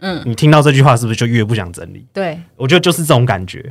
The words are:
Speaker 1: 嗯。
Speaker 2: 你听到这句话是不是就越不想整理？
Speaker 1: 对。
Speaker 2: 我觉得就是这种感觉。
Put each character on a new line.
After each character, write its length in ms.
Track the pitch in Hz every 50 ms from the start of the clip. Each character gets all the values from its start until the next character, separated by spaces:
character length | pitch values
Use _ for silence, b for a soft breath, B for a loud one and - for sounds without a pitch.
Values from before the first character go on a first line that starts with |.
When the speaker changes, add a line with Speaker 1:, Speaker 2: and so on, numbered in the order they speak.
Speaker 1:
嗯。 200 | - 190 180 147 -
Speaker 2:
你 100 | 120 113
听 160 | - 156 151
到 100 | 156 151
这 120 | 143 147 139
句 100 | 135 139
话 140 | 143 123
是 100 | 113 120
不 80 | 110 110
是 20 |
就 100 | - 156 -
越 160 | 120 117 107
不 100 | 104 117
想 180 | 107 92 87 87
整 140 | - 131 - 95
理？ 100 | - - _ _
Speaker 1:
对。 240 | 196 190 170 156 170 170 _ _
Speaker 2:
我 100 | - 127
觉 80 | 131 -
得 60 | -
就 100 | 180 208
是 140 | - 175 165
这 100 | 147 143
种 100 | 120 123
感 220 | 123 101 92 92
觉。 240 | 95 - 120 - -